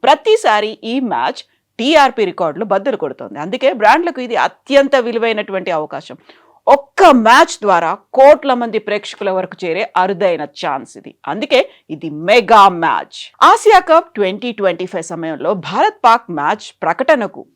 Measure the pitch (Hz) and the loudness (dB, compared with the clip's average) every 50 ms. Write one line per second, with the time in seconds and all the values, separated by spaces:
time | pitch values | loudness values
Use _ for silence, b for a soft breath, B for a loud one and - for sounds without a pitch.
0 | - 233 294 294 _ - 427 453 440 254 214 208 208 214 220 _ - 220 233 269 | 4 2 2 2 _ 0 0 2 2 0 0 0 -2 -4 -8 _ -10 -6 -6 -4
1 | 269 226 - 233 123 143 - - - _ _ _ _ _ _ - 226 269 330 302 | -4 -4 -4 -4 -4 -4 -6 -8 -16 _ _ _ _ _ _ -6 -2 2 4 4
2 | 277 262 - - 214 180 165 - 185 160 143 165 226 208 202 196 196 277 247 185 | 4 2 2 -2 -4 -4 -2 -4 -4 -4 -4 -6 -4 -2 -2 -2 -2 -4 -6 -4
3 | - 143 127 _ 127 104 101 131 151 180 196 247 - 269 359 240 214 214 226 320 | -6 -8 -10 _ -14 -16 -12 -12 -10 -8 -8 -2 -2 -2 -2 2 2 2 2 2
4 | 349 339 - - 247 240 226 175 127 - _ _ _ _ 262 277 277 269 - 269 | 0 -4 -6 -8 -10 -6 -2 -2 -2 -2 _ _ _ _ 2 2 2 4 0 0
5 | 240 240 220 226 220 233 226 214 208 - 196 190 185 190 175 156 151 147 - 139 | 0 0 -4 -4 -2 -2 -2 -4 -6 -6 -8 -8 -6 -4 -6 -6 -6 -8 -12 -14
6 | 160 - 127 - b b b b b b b b b - 269 277 277 _ _ - | -14 -16 -20 -20 b b b b b b b b b 2 2 2 2 _ _ 4
7 | 392 349 285 247 220 220 240 277 330 - - - 220 202 185 170 170 165 180 202 | 6 6 6 6 4 4 6 6 4 2 0 -6 0 0 2 2 2 -2 -4 -6
8 | _ _ - 254 262 277 302 294 - 285 254 240 240 233 208 220 214 214 208 208 | _ _ 2 6 6 6 6 6 2 -4 -2 -2 -4 -4 -6 -6 -4 -4 -6 -6
9 | 202 - - - - 196 190 185 185 180 - _ - 175 160 180 214 - _ 175 | -6 -10 -14 -8 -6 -4 -4 -4 -6 -6 -10 _ -8 -6 -4 -4 -6 -4 _ 0
10 | 185 190 202 170 202 185 175 156 151 143 _ - - 170 143 135 - - - 110 | 0 0 -2 -2 -2 -2 -2 -2 -6 -12 _ -10 -8 -6 -6 -6 -10 -14 -20 -20
11 | _ - - _ _ - 147 208 254 285 302 247 - b b b b b 156 147 | _ -20 -20 _ _ -10 -8 -8 -4 0 0 0 0 b b b b b -14 -12
12 | 151 160 151 151 160 180 208 247 220 175 226 214 196 196 180 170 165 160 123 85 | -12 -12 -12 -8 -2 2 2 2 4 4 6 6 6 6 4 0 -2 -2 -2 -2
13 | 69 _ - - - - _ _ - 320 392 453 - 427 440 370 392 370 320 330 | -6 _ -16 -20 -20 -20 _ _ 4 4 4 4 4 4 4 4 4 4 2 2
14 | 370 - _ - 202 185 185 208 220 247 233 208 202 190 175 165 180 185 - 180 | 2 0 _ -4 -4 -4 -4 -6 -8 -10 -8 -2 -2 -2 -2 -2 -8 -8 -8 -10
15 | 165 - 175 165 165 160 156 135 - 165 214 190 160 147 175 226 320 427 427 _ | -10 -8 -10 -10 -8 -8 -8 -6 -4 -4 -4 -4 -6 -8 -4 -2 -2 -2 -2 _
16 | - 240 226 240 _ - 175 147 143 151 202 208 - - - _ - 160 170 - | 2 2 2 2 _ -6 -8 -4 -4 -4 -4 -4 -8 -20 -14 _ -4 -4 -4 -4
17 | - 262 320 269 220 185 _ - - _ _ | 0 0 0 0 0 -8 _ -14 -20 _ _